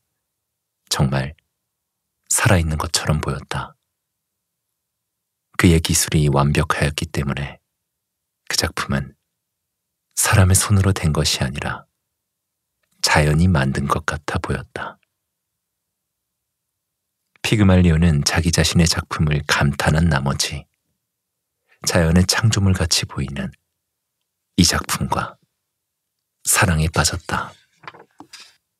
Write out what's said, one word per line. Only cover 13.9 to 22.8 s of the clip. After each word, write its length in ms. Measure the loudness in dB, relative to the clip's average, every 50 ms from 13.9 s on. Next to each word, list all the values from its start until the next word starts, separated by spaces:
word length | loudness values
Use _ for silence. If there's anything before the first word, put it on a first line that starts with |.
| -2 -2 -2
같아 320 | -4 -6 -6 -8 -6 -6 -6
보였다. 600 | -4 -4 -6 -6 -6 -10 _ -14 -14 -14 -14 _ _ _ _ _ _ _ _ _ _ _ _ _ _ _ _ _ _ _ _ _ _ _ _ _ _ _ _ _ _ _ _ _ _ _ _ _ _ _ _ _ _ _ _ _ _ _ _ _
피그말리오는 840 | -4 -2 0 2 4 6 6 6 6 4 4 4 4 4 2 2 0
자기 260 | 0 -2 0 0 0
자신의 360 | 0 0 0 2 2 2 2 2
작품을 540 | 2 -2 -6 -8 -4 -2 -2 0 0 -2 -2 -2
감탄한 640 | -2 0 0 0 0 0 0 0 2 2 2 2
나머지 560 | 2 0 0 -2 -4 -4 -4 -6 -8 -10 -14 _ _ _ _ _ _ _ _ _ _ _ _ _ _ _ _ _ _ _ _ _ _ _ -10 -2
자연의 380 | 0 2 2 4 4 4 4
창조물 480 | 2 0 0 0 0 2 2 2 2 2
같이 320 | 0